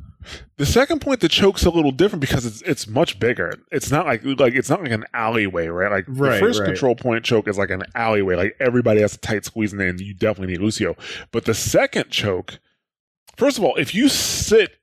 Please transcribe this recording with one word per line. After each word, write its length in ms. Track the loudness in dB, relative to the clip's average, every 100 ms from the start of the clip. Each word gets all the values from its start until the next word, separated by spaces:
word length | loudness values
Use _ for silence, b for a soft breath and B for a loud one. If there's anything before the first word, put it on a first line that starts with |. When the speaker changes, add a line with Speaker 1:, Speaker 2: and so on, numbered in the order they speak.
| -20 -20 B B B -4
Speaker 1:
The 80 | 0
second 340 | 2 2 0
point, 200 | -2 0
the 80 | 0
choke's 360 | 2 2 2
a 60 | 2
little 220 | 2 2
different 280 | 2 0 0
because 240 | -2 -2 -4
it's, 160 | -8
it's 240 | -4 -4 -2
much 320 | 0 0 0
bigger. 320 | -2 0 -4 -6 _
It's 200 | -6 -2
not 160 | 0 0
like, 160 | -2
like, 300 | -2 2 2
it's 160 | 2 0
not 120 | -2
like 80 | -2
an 120 | -4 -4
alleyway, 540 | -4 0 0 0 -2 -2
right? 220 | -2 0
Like, 140 | 0 -2
Speaker 2:
Right, 260 | 0 2
Speaker 1:
the 60 | 4
first 200 | 2 2
Speaker 2:
right. 60 | 0
Speaker 1:
control 280 | 0 0
point 300 | 0 0 -2
choke 220 | 2 0 2
is 100 | -2
like 120 | -2
an 120 | -4 -6
alleyway. 420 | -4 0 2 2 2
Like, 200 | 0 0
everybody 400 | 0 2 4 4
has 120 | 4
a 40 | 0
tight 260 | -4 -4
squeeze 280 | -4 -4 -4
in 60 | -2
there, 100 | -4
and 120 | -4
you 140 | -10
definitely 400 | -2 -2 -2 -4
need 80 | -2
Lucio. 340 | -2 0 -2 -4 B B B
But 140 | -4
the 80 | -2
second 540 | -2 0 2 2 0 -4
choke, 480 | -2 -2 -4 -6 -16 _ _ _ _ _ _ _ -2
first 220 | 0 2
of 60 |
all, 120 | 0 0
if 180 | -2
you 140 | 0 2
sit 680 | 2 -2 -4 4 4 4 -2